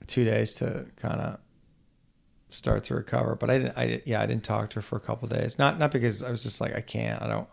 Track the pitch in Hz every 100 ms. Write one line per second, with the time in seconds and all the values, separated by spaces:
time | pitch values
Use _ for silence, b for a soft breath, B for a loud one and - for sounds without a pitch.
0 | - - 113 110 110 - - - - -
1 | 113 110 - - - _ _ _ _ _
2 | _ _ _ _ _ - - 104 - 120
3 | 110 123 117 113 117 131 127 - 120 113
4 | - 107 107 120 - 107 107 - - 113
5 | - 113 117 113 117 - 143 175 147 139
6 | 117 104 127 117 117 - - - - 117
7 | 113 - 110 - -